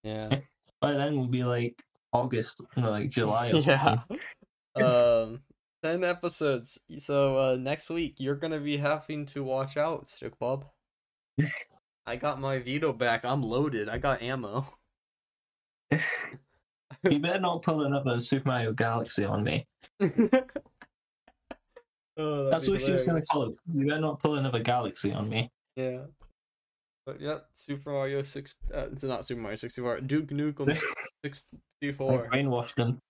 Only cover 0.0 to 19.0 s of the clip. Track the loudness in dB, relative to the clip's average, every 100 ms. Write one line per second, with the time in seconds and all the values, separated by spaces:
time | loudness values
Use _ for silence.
0 | -6 -8 -2 -2 -4 _ _ _ 0 2
1 | 0 0 0 0 0 0 -2 -6 _ _
2 | _ 0 2 0 -2 -8 -6 0 0 0
3 | 0 2 2 2 4 4 6 4 4 2
4 | -2 -10 -10 -18 _ _ _ 2 6 6
5 | 6 4 2 -6 _ _ _ _ -4 0
6 | 0 0 -2 0 2 2 -2 -12 _ -12
7 | 0 4 4 4 4 2 0 -4 -4 -2
8 | -4 -4 -4 -2 -2 -2 -2 0 0 0
9 | -2 -8 -6 -6 -2 -2 -2 0 0 -2
10 | -10 -12 -12 -6 -4 -4 -6 _ _ _
11 | _ _ _ -2 0 -2 -12 _ _ _
12 | -8 -2 -2 -2 -2 -2 -2 0 0 2
13 | 2 2 2 0 2 2 2 0 -2 -2
14 | 0 0 -2 -4 -4 -6 -6 -14 _ _
15 | _ _ _ _ _ _ _ _ _ 0
16 | 0 -4 -8 -14 _ _ _ _ _ 0
17 | 4 4 2 0 0 0 0 0 2 0
18 | 0 0 0 0 2 0 -2 0 0 0